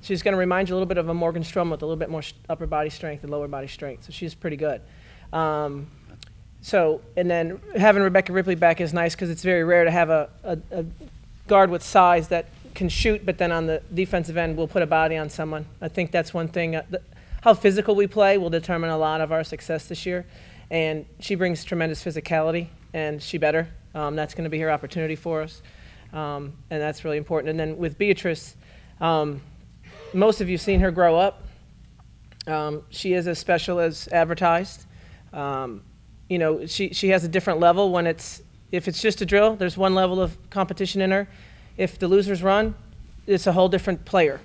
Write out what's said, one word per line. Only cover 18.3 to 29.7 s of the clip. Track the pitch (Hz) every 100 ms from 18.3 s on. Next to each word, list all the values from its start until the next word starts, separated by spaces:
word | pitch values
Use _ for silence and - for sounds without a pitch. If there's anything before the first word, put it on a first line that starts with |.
| 202
will | 170
determine | 165 165 170 165
a | 160
lot | 156 156
of | 156
our | 160
success | 156 - - 160 -
this | - 185
year. | 180 175 - - - -
And | 165 160 156 147 -
she | - 196
brings | 180 165
tremendous | - 175 160 156
physicality, | - 156 156 160 156 170 170 - -
and | 165 151 147
she | - 170
better. | 156 160 165 - - 160
Um, | 147 156
that's | 151 -
gonna | 165
be | 156
her | 160
opportunity | 151 135 170 160 156
for | 175 160
us, | 156 - - - - - -
um, | 151 147 143 143 - -
and | 156
that's | 151 151
really | 165 151
important. | 151 160 151
And | 160
then | 156 156
with | 170 143
Beatrice, | 202 190 185 156 - - - - - -
um, | 165 160 151 139 - - -